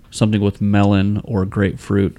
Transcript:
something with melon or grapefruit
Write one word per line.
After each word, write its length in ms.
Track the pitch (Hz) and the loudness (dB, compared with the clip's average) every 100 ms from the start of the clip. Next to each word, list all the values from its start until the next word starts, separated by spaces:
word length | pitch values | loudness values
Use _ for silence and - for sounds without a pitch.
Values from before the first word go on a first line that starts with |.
| - | -10
something 320 | - 110 107 | -2 0 2
with 180 | 101 - | 0 -2
melon 640 | 101 101 101 98 98 104 | 0 2 4 2 0 -2
or 220 | - 104 95 | -4 -4 -2
grapefruit 720 | 104 98 - - 101 98 | -2 -2 -2 -2 0 0